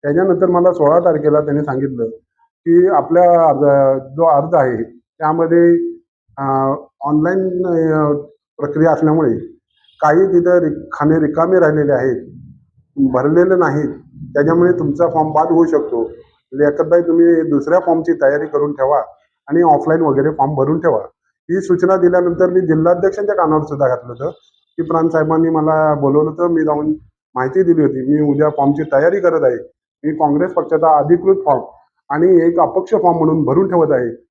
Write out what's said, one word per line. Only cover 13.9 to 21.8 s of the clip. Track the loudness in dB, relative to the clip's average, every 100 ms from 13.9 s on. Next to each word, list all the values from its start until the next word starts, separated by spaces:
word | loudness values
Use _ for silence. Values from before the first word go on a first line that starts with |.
| -8 -18 -20 -6
त्याच्यामुळे | -2 0 2 2
तुमचा | 0 -2 -2 -2
फॉर्म | 0 -2
बाद | 0 2
होऊ | 2 2
शकतो. | 0 -2 -4 -6 -10 -20 _ _
लेखकबाई, | -2 -2 0 0 0
तुम्ही | 2 2 4 2
दुसऱ्या | 0 -2 0 0
फॉर्मची | 0 -2 -2
तयारी | 0 0 0 -4
करून | -4 -4
ठेवा | -2 -2 -2 -4 -14 _ _ -4
आणि | -2
ऑफलाईन | 2 0 0 0
वगैरे | 0 0 -2
फॉर्म | -2 -4 -2
भरून | -2 0
ठेवा." | 0 -2 -6 _ _ _ -6
ही | -6
सूचना | -2 -2